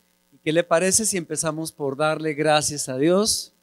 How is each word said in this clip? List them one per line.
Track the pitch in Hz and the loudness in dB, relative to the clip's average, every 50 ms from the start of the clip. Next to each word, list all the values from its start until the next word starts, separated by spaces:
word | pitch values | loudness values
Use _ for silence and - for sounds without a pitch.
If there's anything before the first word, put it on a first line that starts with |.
| _ _ _ _ _ _ | _ _ _ _ _ _
¿Y | _ _ | _ _
qué | - 160 151 | -4 -2 0
le | 165 175 | 0 2
parece | 170 170 165 180 190 185 - 220 | 2 2 2 2 2 2 2 0
si | 202 - 185 | 0 -2 -4
empezamos | 160 - 156 143 - 160 151 156 160 160 - | -4 -6 -6 -4 -4 -4 -4 -4 -6 -10 -8
por | - 151 139 135 131 | -6 -6 -4 -2 -2
darle | 151 156 156 151 156 156 151 | 0 -2 -2 -2 -4 -4 -2
gracias | 139 156 156 151 151 143 127 147 143 - - | 0 2 4 4 4 2 0 -4 -6 -6 -6
a | 131 131 | -2 2
Dios | 139 165 180 190 208 220 - - - - _ _ | 4 4 4 4 4 2 0 -2 -4 -10 _ _